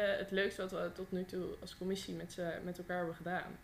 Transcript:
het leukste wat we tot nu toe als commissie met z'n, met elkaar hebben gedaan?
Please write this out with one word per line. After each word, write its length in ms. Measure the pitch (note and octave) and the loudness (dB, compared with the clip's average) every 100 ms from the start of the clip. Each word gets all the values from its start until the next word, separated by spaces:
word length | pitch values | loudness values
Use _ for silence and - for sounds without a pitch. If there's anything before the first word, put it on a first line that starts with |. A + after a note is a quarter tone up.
| G3+ - | 6 4
het 120 | F#3+ | 4
leukste 320 | F#3+ G3+ - | 4 4 2
wat 80 | F#3+ | -2
we 200 | F3 F3 | 0 -2
tot 180 | F3+ F#3+ | -2 -2
nu 120 | F#3 | 0
toe 300 | F#3 F#3+ E3+ - | 0 -2 -2 -4
als 160 | F3+ - | -8 -4
commissie 380 | F#3 G3 - | 0 0 -2
met 180 | E3+ F3 | -4 -4
z'n, 180 | - E3+ - | -2 0 0
met 140 | F3+ F3 | -2 -4
elkaar 180 | F3 F3+ | -2 0
hebben 180 | E3+ | 0
gedaan? 440 | E3 E3+ F3+ - - | 0 -2 -2 -2 -8